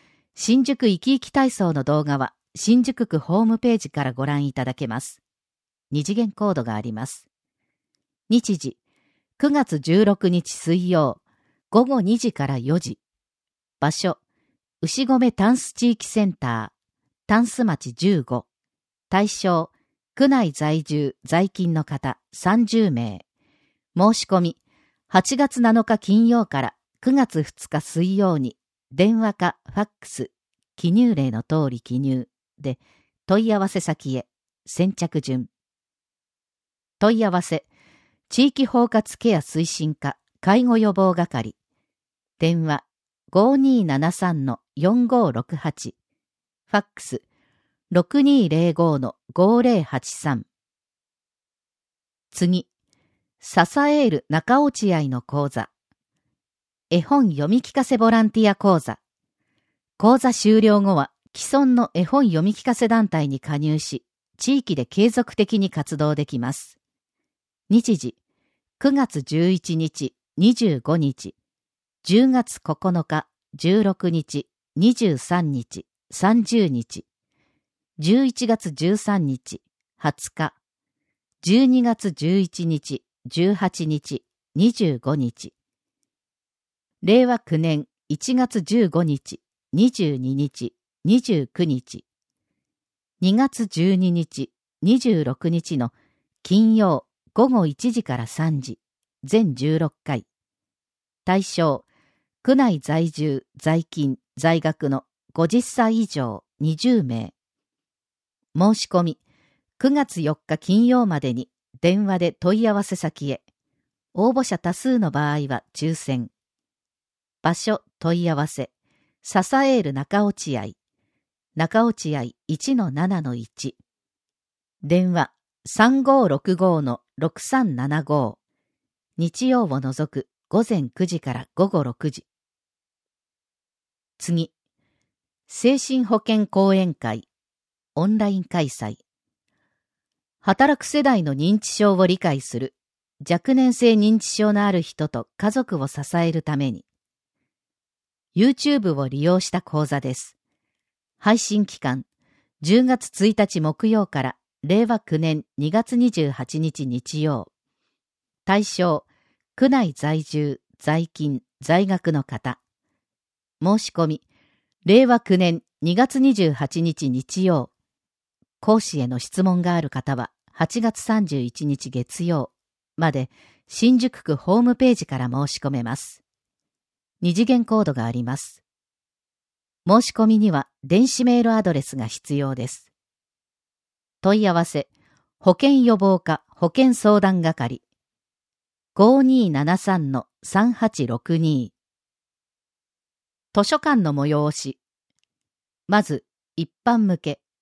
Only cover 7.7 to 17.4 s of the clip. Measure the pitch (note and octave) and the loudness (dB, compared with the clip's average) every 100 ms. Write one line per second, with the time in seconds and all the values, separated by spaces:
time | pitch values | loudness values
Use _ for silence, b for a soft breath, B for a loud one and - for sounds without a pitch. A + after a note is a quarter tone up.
7.7 | _ _ _ _ _ - A#3 - F#3 C3+ | _ _ _ _ _ 0 0 0 -6 -6
8.7 | - _ _ _ _ _ - C#4+ C#4+ B3 | -14 _ _ _ _ _ -4 0 0 -2
9.7 | D#3 D#3+ F3+ G#3 G3 F#3+ F3+ - - D#3+ | -4 0 2 4 2 0 0 -4 -10 -2
10.7 | F3+ F3+ F3 C#3 - _ _ _ _ - | -2 0 0 0 -4 _ _ _ _ 0
11.7 | A3 B3+ C4 F#3 A#3 A#3+ - C#3 C3+ B2 | 2 2 0 0 0 -2 -4 -4 -4 -2
12.7 | E3 A#2 G#2+ _ _ _ _ _ _ _ | -2 -4 -14 _ _ _ _ _ _ _
13.7 | - D3 - F#3 - _ _ _ _ _ | -4 -4 -2 -4 -6 _ _ _ _ _
14.7 | - D#3+ - C4 C4 B3 - G3+ B3 - | -10 -8 -4 0 2 2 2 2 2 -2
15.7 | - A#3+ A3 - A3 G3+ - B2+ A2+ G#2+ | -2 0 0 -4 -2 -2 -2 -6 -6 -8
16.7 | _ _ _ _ _ - G#3+ | _ _ _ _ _ 0 0